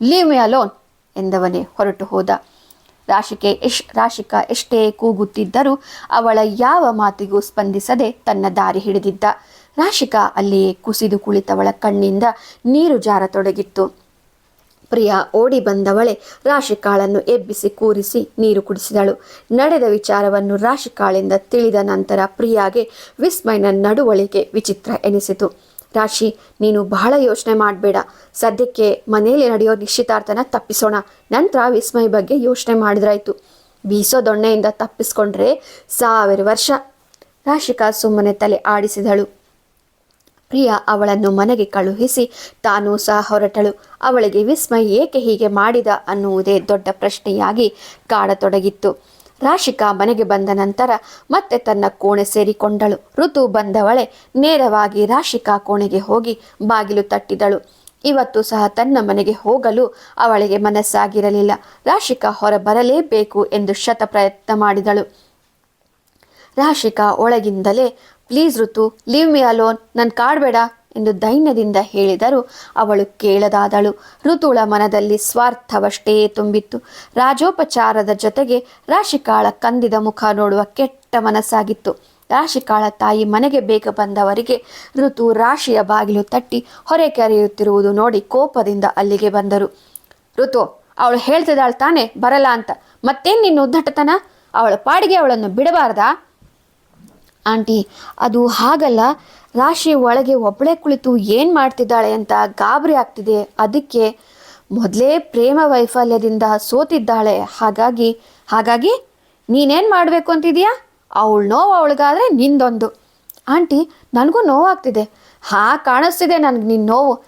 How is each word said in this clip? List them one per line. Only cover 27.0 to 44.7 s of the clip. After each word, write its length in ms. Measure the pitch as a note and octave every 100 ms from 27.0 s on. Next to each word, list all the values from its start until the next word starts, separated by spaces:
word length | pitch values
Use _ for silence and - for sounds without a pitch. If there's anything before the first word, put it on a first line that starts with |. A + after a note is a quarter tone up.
| A3+ C#4+
ಯೋಚನೆ 380 | B3 A3+ A3+
ಮಾಡ್ಬೇಡ. 420 | A3 G#3 F#3+ G3+ G3 - - -
ಸದ್ಯಕ್ಕೆ 680 | - A#3 G#3 B3 A#3 G#3 - -
ಮನೆಯಲ್ಲಿ 420 | G#3+ A3 C#4+ B3
ನಡೆಯೋ 240 | A3 A3
ನಿಶ್ಚಿತಾರ್ಥನ 640 | G#3+ G#3 - A#3+ G#3+ G#3+ G#3+
ತಪ್ಪಿಸೋಣ. 520 | B3+ A#3 - G#3+ G#3+ G#3 - _ -
ನಂತರ 260 | A#3 F#4 C4+ A#3+
ವಿಸ್ಮಯ 400 | G#4 A#4+ A#3+ A3+
ಬಗ್ಗೆ 320 | G#3 F#3 C#4+
ಯೋಚನೆ 340 | A#3+ B3 -
ಮಾಡಿದ್ರಾಯ್ತು. 580 | A3+ G#3 G3+ G#3 G3+ G#3 - _ _ _ _ F#3+
ಬೀಸೋ 400 | G#3 G3+ C4 A3
ದೊಣ್ಣೆಯಿಂದ 400 | G#3+ A3 G#3+ G#3
ತಪ್ಪಿಸ್ಕೊಂಡ್ರೆ 920 | G#3 A3 - A3+ - G#3 F#3+ A3 C4+ - - -
ಸಾವಿರ 520 | - A#3 A3 G3+ G3
ವರ್ಷ." 280 | G3+ A3+ - C4+ - _ _ _ _ _ C#4
ರಾಶಿಕಾ 440 | D4+ C#4 B3 A3
ಸುಮ್ಮನೆ 420 | A3 A3 G#3 G3+
ತಲೆ 240 | G3+ G#3 G3+
ಆಡಿಸಿದಳು. 680 | - G#3 G#3 G#3 G#3 G3+ G3 _ _ _ _ _ _ _ _ _ _ _ _
ಪ್ರಿಯಾ 300 | C4 B3+ G#3 -
ಅವಳನ್ನು 420 | G#3 G3+ G3+ G3+
ಮನೆಗೆ 340 | G3 G#3 A#3+
ಕಳುಹಿಸಿ 880 | G3+ G3 F#3+ G3+ B3+ C4 A#3+ - - _
ತಾನೂ 340 | A3+ G3+ G#3 G#3
ಸಹ 300 | G#3 G#3 G#3
ಹೊರಟಳು. 520 | G#3 G3+ G#3 G#3 G3 _ -
ಅವಳಿಗೆ 420 | C4 B3+ G#3+ F#3+
ವಿಸ್ಮಯ್ 420 | G#3+ D4+ -